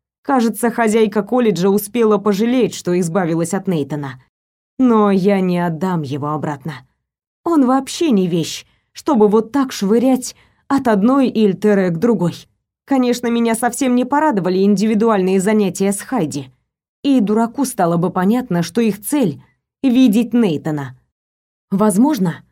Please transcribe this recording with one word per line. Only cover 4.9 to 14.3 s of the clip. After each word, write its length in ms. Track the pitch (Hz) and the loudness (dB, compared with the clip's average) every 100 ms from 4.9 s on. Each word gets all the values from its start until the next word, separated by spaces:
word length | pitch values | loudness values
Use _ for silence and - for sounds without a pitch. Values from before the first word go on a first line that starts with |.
| 220 208 | 4 4
я 300 | 196 190 196 | 2 2 0
не 180 | 185 175 | 0 0
отдам 440 | 175 160 190 175 | -2 -2 -2 -2
его 300 | 139 143 147 | -4 -6 -6
обратно. 540 | 151 156 143 165 131 - _ _ _ _ _ | -6 -6 -8 -10 -14 -18 _ _ _ _ _
Он 200 | 339 330 247 | 0 2 4
вообще 440 | 262 262 - 339 | 2 -2 -4 0
не 160 | 208 185 | 2 2
вещь, 400 | 170 147 - - _ _ | -2 -4 -8 -16 _ _
чтобы 360 | - - 254 214 | -10 -2 2 4
вот 240 | 220 220 | 2 0
так 180 | 285 262 | -2 -4
швырять 640 | - 196 233 254 262 - - _ _ - | -4 0 2 2 0 -4 -16 _ _ -4
от 220 | 277 262 | -2 2
одной 400 | 208 220 277 247 | 2 2 2 2
Ильтеры 600 | 226 214 175 214 196 185 | 2 0 2 0 2 0
к 80 | 165 | 0
другой. 500 | 240 202 170 - - _ _ _ - | 0 0 -2 -4 -16 _ _ _ -4
Конечно, 420 | 269 247 247 240 | 0 0 -2 -2
меня 260 | 233 233 | 0 0
совсем 400 | 226 240 240 262 | 0 -2 -2 0
не 100 | 247 | 0
порадовали 580 | 254 285 311 | 0 0 0